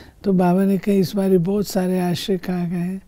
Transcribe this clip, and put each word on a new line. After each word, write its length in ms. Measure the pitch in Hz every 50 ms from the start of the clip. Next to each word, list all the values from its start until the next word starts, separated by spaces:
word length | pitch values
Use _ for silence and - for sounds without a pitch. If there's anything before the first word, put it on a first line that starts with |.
| - - - - -
तो 100 | 214 190
बाबा 300 | 180 185 175 175 190 196
ने 140 | 196 196
कहा, 180 | 180 - 208 202
"इस 200 | 196 185 - -
बारी 220 | 202 196 190 190
बहुत 300 | 180 165 190 202 208 196
सारे 320 | - - 196 185 180 185 185
आशिक 500 | 180 180 170 - - - 190 180 - -
आ 160 | 180 180 175
गए 100 | 170 180
हैं, 260 | 175 170 180 190 190 -